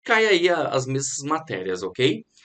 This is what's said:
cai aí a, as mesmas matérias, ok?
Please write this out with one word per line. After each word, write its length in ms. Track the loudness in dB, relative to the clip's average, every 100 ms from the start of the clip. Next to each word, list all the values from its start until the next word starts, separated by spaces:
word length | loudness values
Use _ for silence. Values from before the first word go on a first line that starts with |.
cai 220 | 0 2 4
aí 220 | 4 4
a, 220 | 2 0
as 160 | -2 -2
mesmas 320 | -4 -4 -6
matérias, 640 | -4 -4 -4 -6 -4 -4
ok? 400 | -6 0 0 0 -8 _